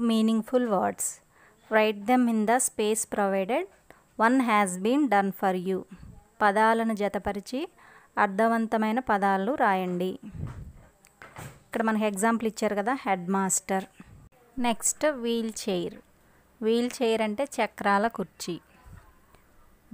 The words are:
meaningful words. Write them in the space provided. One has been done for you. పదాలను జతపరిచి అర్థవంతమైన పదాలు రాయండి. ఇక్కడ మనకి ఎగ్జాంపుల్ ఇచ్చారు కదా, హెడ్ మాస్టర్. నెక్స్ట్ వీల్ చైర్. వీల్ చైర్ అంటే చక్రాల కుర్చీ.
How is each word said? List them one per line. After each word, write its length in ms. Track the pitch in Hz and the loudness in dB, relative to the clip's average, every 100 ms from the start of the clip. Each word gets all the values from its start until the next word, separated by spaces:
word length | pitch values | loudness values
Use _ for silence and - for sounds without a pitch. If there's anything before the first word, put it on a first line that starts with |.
| 233 | 0
meaningful 540 | 220 220 226 214 254 240 | 2 2 2 0 0 2
words. 300 | 196 202 185 - - _ _ - _ - | 2 0 -2 -6 -8 _ _ -20 _ 0
Write 280 | 220 214 208 202 | 2 2 0 2
them 120 | 254 240 | 2 4
in 60 | 220 208 | 2 2
the 60 | 247 - | 2 0
space 340 | - 214 220 - - | -2 -2 0 -4 -2
provided. 500 | 196 196 190 277 381 _ _ - _ - | 0 0 0 -2 -4 _ _ -20 _ 0
One 140 | 226 269 240 | 2 4 4
has 220 | 208 196 180 208 | 2 2 0 0
been 180 | 277 277 | 2 4
done 160 | 202 196 - | 4 2 0
for 120 | 196 185 180 | -2 0 -2
you. 120 | 185 - - - - _ - | -4 -6 -18 -20 -20 _ 0
పదాలను 540 | 214 202 220 226 226 208 | 2 4 4 4 0 -2
జతపరిచి 580 | 202 202 202 202 - 254 349 _ - - _ - | -2 -2 -6 -6 -6 -8 -8 _ -20 -20 _ 0
అర్థవంతమైన 760 | 208 190 226 226 220 226 220 233 254 | 0 2 2 2 0 0 0 -2 0
పదాలు 440 | 202 196 196 196 302 | 2 2 2 0 2
రాయండి. 460 | 226 190 180 180 185 - 214 - - - - - - _ _ _ - - - - - | 2 2 0 -2 -4 -6 -12 -10 -10 -10 -16 -20 -20 _ _ _ -20 -18 -18 -20 -10
ఇక్కడ 160 | 233 220 | -2 0
మనకి 180 | 214 214 | 0 0
ఎగ్జాంపుల్ 380 | 196 226 226 220 | 0 0 0 -2
ఇచ్చారు 260 | - 214 208 | -2 -2 -2
కదా, 160 | 202 269 220 | -2 -4 -2
హెడ్ 220 | 185 175 196 | -2 0 0
మాస్టర్. 520 | 190 - - 190 190 _ - - - _ _ - 240 | 0 -2 -2 -4 -4 _ -20 -20 -20 _ _ -4 -2
నెక్స్ట్ 380 | 226 - - 302 269 233 | -2 -2 0 -2 0 -2
వీల్ 280 | 233 226 214 - | -2 -2 -6 -4
చైర్. 320 | 185 170 - - _ _ _ _ - 220 | -2 -4 -8 -20 _ _ _ _ -6 0
వీల్ 240 | 233 240 - | 2 0 -2
చైర్ 260 | 226 220 220 | 0 0 -2
అంటే 180 | 208 277 - | -2 -4 -2
చక్రాల 480 | 214 - 208 202 226 - | -4 0 2 2 2 -2
కుర్చీ. 380 | 180 - - 165 _ - - - - _ _ - _ _ - _ - | -10 -8 -8 -8 _ -20 -20 -20 -20 _ _ -20 _ _ -20 _ -8